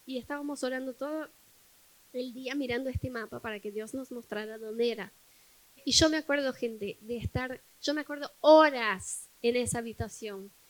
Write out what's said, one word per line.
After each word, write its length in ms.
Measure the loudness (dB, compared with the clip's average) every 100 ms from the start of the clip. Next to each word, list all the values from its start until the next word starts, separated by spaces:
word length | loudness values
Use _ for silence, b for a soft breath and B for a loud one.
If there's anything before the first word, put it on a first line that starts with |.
| -10
Y 120 | -8
estábamos 440 | -6 -8 -6 -4
orando 300 | -4 -4 -6
todo 340 | -6 -6 -6 -8 -14 -20 -20 -20 -20 -20 -20 -12
el 200 | -8 -8
día 220 | -8 -6 -4
mirando 340 | -2 -2 -2
este 200 | -4 -4
mapa 320 | -6 -8 -8
para 180 | -8 -8
que 120 | -8
Dios 220 | -8 -8
nos 180 | -8 -8
mostrara 460 | -12 -8 -8 -8 -10
dónde 340 | -6 0 0
era. 200 | 0 -8 -14 -20 B B B -20 -10
Y 80 | 2
yo 180 | 6 6
me 80 | 4
acuerdo, 360 | 0 0 0
gente, 440 | -2 -6 -6 -8 -8
de 160 | -10 -8
estar, 440 | -4 -4 -6 -10 -16 -8
yo 120 | -4
me 80 | -2
acuerdo 300 | -4 -8 -12 4
horas 880 | 10 12 10 6 -2 -2 -6 -10 -12 -4
en 160 | 0 2
esa 220 | 0 -2
habitación, 720 | -6 -6 -8 -8 -12 -10 -14 -20